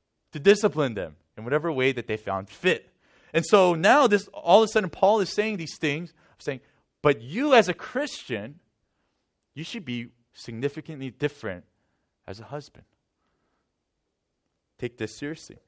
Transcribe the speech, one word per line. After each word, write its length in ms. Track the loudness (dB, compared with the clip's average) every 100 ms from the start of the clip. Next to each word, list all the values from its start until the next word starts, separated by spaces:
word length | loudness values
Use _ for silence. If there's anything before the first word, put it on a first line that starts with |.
| _ _ _
to 80 | 0
discipline 540 | 4 4 2 0 -4
them 220 | -4 -8 -12 _ -12
in 80 |
whatever 260 | -4 -2 -2
way 220 | 0 0
that 140 | 0 -4
they 100 | -6
found 320 | -4 -6 -8
fit. 420 | -4 -2 -2 -6 _ _ _ _
And 120 | -4 4
so 280 | 4 6
now 320 | 4 4 6 4
this, 200 | 2 -2
all 340 | -4 6 6
of 60 | 6
a 0 |
sudden, 220 | 0 -2
Paul 300 | 0 2 2
is 120 | 0
saying 260 | -2 -4 -4
these 180 | -10 -4
things, 340 | -4 -4 -8 _ _ _
saying, 220 | -10 -10 _ _ _ _
"But 180 | 2 2
you 340 | -2 -4 4
as 140 | 6 6
a 60 |
Christian, 840 | 0 -6 -6 -6 -8 -10 -8 -10 -16 _ _ _ _ _ _ _ _ _
you 80 | -16
should 220 | -14 -12
be 240 | -8 -10 -10 _ _
significantly 800 | -20 -14 -6 -6 -6 -14 -12 -12
different 540 | -6 -6 -6 -10 -10 -14 _ _ _ _ _ -18
as 140 | -16
a 40 |
husband." 420 | -14 -14 -14 _ _ _ _ _ _ _ _ _ _ _ _ _ _ _ _ _ _ _ _ -12
Take 180 | -10 -8
this 220 | -10 -8
seriously. 400 | -12 -12 -16 -20